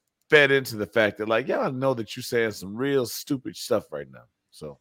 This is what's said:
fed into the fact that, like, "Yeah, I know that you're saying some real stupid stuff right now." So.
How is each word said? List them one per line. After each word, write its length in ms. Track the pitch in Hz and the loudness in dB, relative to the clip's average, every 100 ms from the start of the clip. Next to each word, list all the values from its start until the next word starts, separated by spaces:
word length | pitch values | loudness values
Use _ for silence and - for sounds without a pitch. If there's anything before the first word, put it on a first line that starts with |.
| _ _ - | _ _ 4
fed 220 | 151 139 | 6 6
into 240 | 135 123 110 | 4 0 -6
the 100 | 101 | -2
fact 320 | 113 104 104 | 2 2 0
that, 100 | 107 | 0
like, 180 | 110 147 | 0 0
"Yeah, 120 | 302 | -2
I 100 | 208 | -2
know 220 | 127 135 | -2 -2
that 240 | 120 107 - | -2 -6 -10
you're 60 | |
saying 280 | - 120 113 | -4 0 0
some 240 | 101 95 107 | -4 -10 -4
real 300 | 139 139 117 | 0 0 0
stupid 500 | - - 139 113 - | -4 -6 -6 -6 -10
stuff 300 | - 104 - | -2 -2 -2
right 180 | 73 67 | -10 -12
now." 140 | 64 60 _ _ | -18 -20 _ _
So. 280 | - 73 69 | -16 -16 -16